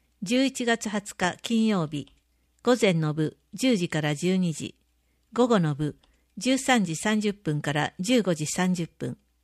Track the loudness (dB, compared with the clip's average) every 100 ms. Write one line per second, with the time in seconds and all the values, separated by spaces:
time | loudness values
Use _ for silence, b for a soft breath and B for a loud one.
0 | _ -12 -2 0 0 0 -2 -2 -2 -6
1 | -8 -4 -4 -4 -2 0 2 2 -2 -6
2 | -12 _ _ _ _ _ 0 4 4 4
3 | 0 0 -2 -4 _ -2 0 2 0 -2
4 | -2 -2 0 2 0 -2 -8 -14 _ _
5 | _ _ _ 0 4 4 2 0 -4 -6
6 | _ _ _ -8 -2 0 2 2 2 -2
7 | 0 0 0 -4 -4 -4 -2 -2 -2 -4
8 | 0 2 2 -2 -2 -2 0 0 -4 -8
9 | -10 -10 _ _